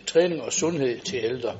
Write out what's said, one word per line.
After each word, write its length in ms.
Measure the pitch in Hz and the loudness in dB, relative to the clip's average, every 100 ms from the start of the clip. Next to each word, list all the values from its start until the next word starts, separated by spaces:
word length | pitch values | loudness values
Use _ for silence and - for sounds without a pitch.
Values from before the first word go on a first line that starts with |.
| - | 0
træning 360 | 165 180 160 | 4 4 2
og 120 | 117 | -4
sundhed 460 | - 160 170 131 117 | 0 0 2 0 -2
til 240 | - 127 | -4 -2
ældre. 340 | 110 127 117 | -2 -2 -4